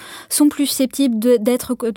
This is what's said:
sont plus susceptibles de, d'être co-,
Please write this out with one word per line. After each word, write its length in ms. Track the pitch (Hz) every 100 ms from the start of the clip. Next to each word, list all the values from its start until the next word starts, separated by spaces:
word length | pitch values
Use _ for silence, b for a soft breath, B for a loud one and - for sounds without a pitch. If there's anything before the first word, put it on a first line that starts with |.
| B B B
sont 220 | - 294
plus 160 | - 285
susceptibles 520 | - 262 - 277 220
de, 200 | 240 240
d'être 340 | 220 247 -
co-, 140 | 247 226